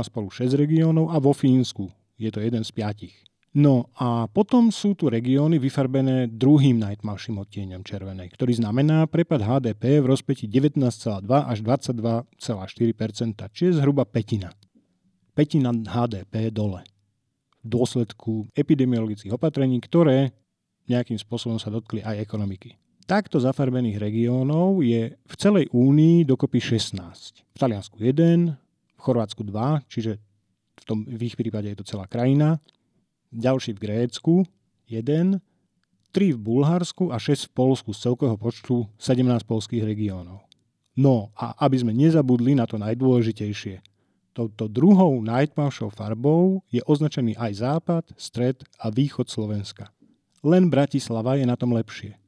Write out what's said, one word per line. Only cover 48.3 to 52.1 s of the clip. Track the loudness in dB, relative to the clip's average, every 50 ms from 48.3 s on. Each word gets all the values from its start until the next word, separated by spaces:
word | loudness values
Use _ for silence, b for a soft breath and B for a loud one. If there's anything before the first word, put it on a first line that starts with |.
| -6 -2 -2 -2 -2 -4 -10 -20 _
a | -10 -8 -4 -2
východ | 0 0 0 -2 -4 -6
Slovenska. | -6 -6 -6 -6 -4 -4 -6 -8 -10 -14 -18 -20 -20 _ _ _ _ _ _ _ _ _ _ 0
Len | 2 4 4 4 4
Bratislava | 4 2 2 0 -2 -4 -4 -4 -4 -4 -2 0 0 0
je | 0 0
na | -2
tom | -2 -2 0 0
lepšie. | -2 -2 -6 -10 -16 -16 -16